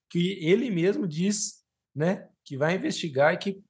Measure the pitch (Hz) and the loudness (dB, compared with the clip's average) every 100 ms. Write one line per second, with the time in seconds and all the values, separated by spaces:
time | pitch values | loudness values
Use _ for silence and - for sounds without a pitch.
0 | _ 175 180 190 156 220 254 175 180 285 | _ 0 0 0 2 4 2 0 0 0
1 | 185 151 196 208 - - _ _ _ 139 | -4 0 0 0 -4 -8 _ _ _ -2
2 | 170 208 - _ - 131 156 190 302 - | -2 -2 -8 _ -14 -2 0 0 -2 -4
3 | 170 131 151 180 202 190 | -4 2 4 2 -4 -8